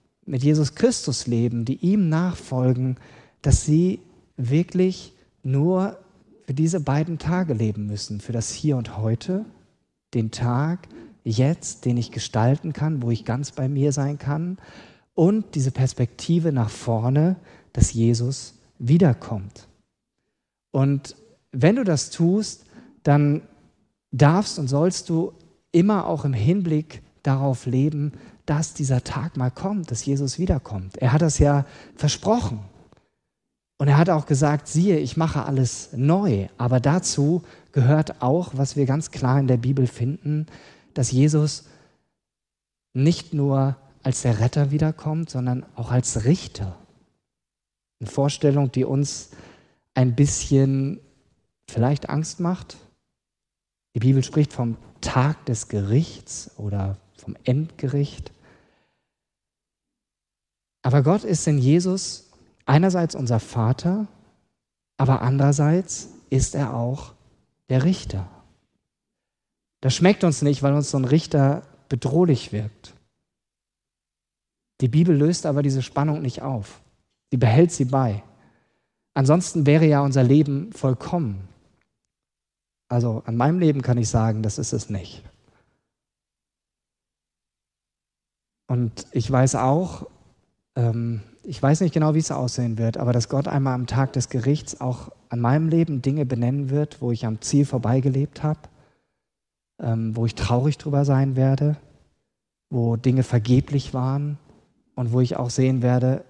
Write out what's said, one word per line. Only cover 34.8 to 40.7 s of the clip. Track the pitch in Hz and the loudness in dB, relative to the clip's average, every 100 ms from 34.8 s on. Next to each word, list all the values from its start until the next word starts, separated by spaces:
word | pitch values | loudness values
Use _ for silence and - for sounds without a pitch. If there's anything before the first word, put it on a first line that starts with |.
| 196 160 | 2 2
ich | 131 160 | 0 -2
mache | 160 143 | -2 -2
alles | - 131 123 - - | -2 0 -2 -4 -10
neu." | 120 139 185 202 101 95 - | -2 2 2 2 0 -2 -4
Aber | 120 127 | 0 2
dazu | 139 170 - - 143 175 - - _ | 2 0 0 0 0 0 -4 -20 _
gehört | 143 123 156 156 - | 2 4 4 2 -2
auch, | 123 165 180 | 0 0 -2
was | 135 135 143 | -4 -4 0
wir | 131 | 0
ganz | 147 - | -2 -4
klar | - 127 139 | -4 0 2
in | 131 | 2
der | 120 | 0
Bibel | 123 135 123 | 0 0 0
finden, | - 123 165 147 151 156 - - | -2 -6 -4 -4 -4 -6 -14 -20